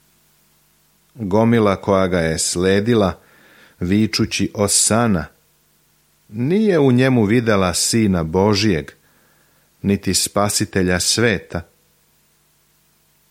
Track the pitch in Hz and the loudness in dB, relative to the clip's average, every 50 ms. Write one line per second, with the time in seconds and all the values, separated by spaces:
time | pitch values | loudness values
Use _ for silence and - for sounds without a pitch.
0 | _ _ _ _ _ _ _ _ _ _ _ _ _ _ _ _ _ _ _ _ | _ _ _ _ _ _ _ _ _ _ _ _ _ _ _ _ _ _ _ _
1 | _ _ _ 127 110 92 92 110 117 117 117 117 107 101 95 92 - - 98 95 | _ _ _ -10 -6 -2 0 2 2 2 2 2 2 2 0 -2 0 0 2 2
2 | 95 92 90 87 82 82 80 82 - - - 87 90 95 98 101 104 117 120 110 | 2 0 0 0 0 -2 -2 -2 -4 -4 -4 -2 0 0 0 0 0 0 2 2
3 | 101 90 85 - _ _ _ _ _ _ _ - - _ _ _ 92 87 98 104 | 2 0 -2 -6 _ _ _ _ _ _ _ -20 -20 _ _ _ -4 -2 0 0
4 | 110 104 - - 113 - - - 98 - - 104 101 98 - - - - 107 113 | 0 0 -2 -4 -4 -4 -2 -4 -6 -6 -2 -2 -2 0 0 0 0 0 0 0
5 | 120 113 101 82 76 - _ _ _ _ _ _ _ _ _ _ _ _ _ _ | 2 0 0 -2 -4 -8 _ _ _ _ _ _ _ _ _ _ _ _ _ _
6 | _ _ _ _ _ _ 104 110 120 143 180 208 220 208 180 156 143 135 123 123 | _ _ _ _ _ _ -8 -6 -4 -2 0 0 0 2 2 4 4 4 4 4
7 | 131 135 131 120 107 98 110 127 117 113 107 98 92 90 85 - - - - 117 | 4 4 2 2 2 2 2 2 2 2 2 2 2 0 0 -2 -4 -2 0 0
8 | 110 101 92 87 82 80 80 92 98 107 107 95 104 110 90 76 71 - - _ | 2 2 2 0 -2 -2 0 2 2 2 2 2 0 0 0 -2 -4 -8 -16 _
9 | _ _ _ _ _ _ _ _ _ _ _ _ _ _ _ _ - 95 101 98 | _ _ _ _ _ _ _ _ _ _ _ _ _ _ _ _ -2 -2 -2 -2
10 | - 98 90 - - - - 101 101 104 - - 107 - - 98 92 90 90 90 | -2 -4 -4 -2 -4 -2 -2 -2 -2 0 -2 -4 -6 -4 -2 -2 0 0 0 -2
11 | - - - - 117 117 104 - - - - - - - _ _ _ _ _ _ | -2 -2 -2 0 0 0 -2 -4 -6 -8 -10 -10 -10 -10 _ _ _ _ _ _
12 | _ _ _ _ _ _ _ _ _ _ _ _ _ _ _ _ _ _ _ _ | _ _ _ _ _ _ _ _ _ _ _ _ _ _ _ _ _ _ _ _
13 | _ _ _ _ _ _ | _ _ _ _ _ _